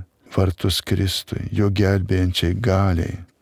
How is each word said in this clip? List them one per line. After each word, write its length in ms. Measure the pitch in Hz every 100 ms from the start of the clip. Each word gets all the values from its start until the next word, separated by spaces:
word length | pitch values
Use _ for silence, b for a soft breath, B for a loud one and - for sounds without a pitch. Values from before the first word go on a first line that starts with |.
| 92 _ _ -
vartus 460 | 95 87 98 -
Kristui, 640 | - 95 98 - - - 95
jo 180 | 98 101
gelbėjančiai 880 | 98 98 98 95 92 90 - 85 92
galiai 640 | 95 95 98 85 - - - _